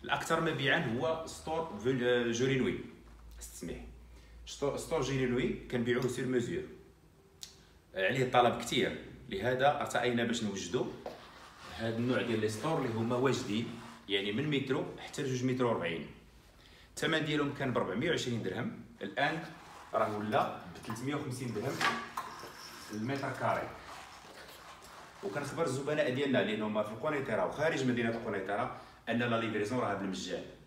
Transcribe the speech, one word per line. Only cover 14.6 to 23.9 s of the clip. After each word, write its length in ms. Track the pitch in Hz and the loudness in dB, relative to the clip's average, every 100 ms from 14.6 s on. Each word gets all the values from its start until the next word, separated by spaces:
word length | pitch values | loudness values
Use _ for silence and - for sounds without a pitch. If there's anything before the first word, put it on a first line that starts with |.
| 127 139 - - | 2 0 0 -8
حتى 240 | - - | -8 -4
لجوج 220 | 139 127 | -2 2
متر 200 | 127 123 | 2 4
وأربعين. 420 | 120 104 85 82 - - - - - - - - - - | 4 4 0 -2 -6 -14 -20 -20 -20 -20 -20 -20 -16 -2
الثمن 280 | 151 160 | 2 2
ديالهم 300 | 143 151 139 | 2 2 2
كان 180 | 120 131 | 0 2
ب 40 | 117 | 2
أربعمية 340 | 98 95 165 | 2 2 2
وعشرين 320 | 135 127 117 | 2 0 0
درهم، 420 | 95 98 180 - - - | 0 -2 -4 -6 -14 -10
الان 420 | 98 - 147 165 - - - - - | -6 0 0 0 -6 -14 -16 -18 -2
راه 220 | 107 107 104 | 2 2 0
ولا 400 | 104 113 - - | 2 2 2 -2
ب 200 | - - - | -10 -12 -10
ثلاثمية 280 | 110 131 | -6 -2
وخمسين 400 | 147 127 120 123 | -2 -4 -6 -4
درهم 180 | 104 - - - - - - - - - - - - - | -2 -2 2 2 0 -6 -8 -8 -10 -12 -14 -14 -14 -10
المتر 400 | 104 113 139 139 | -4 -2 -2 -2
كاري. 360 | - 143 - - - - | -2 0 0 -2 -10 -14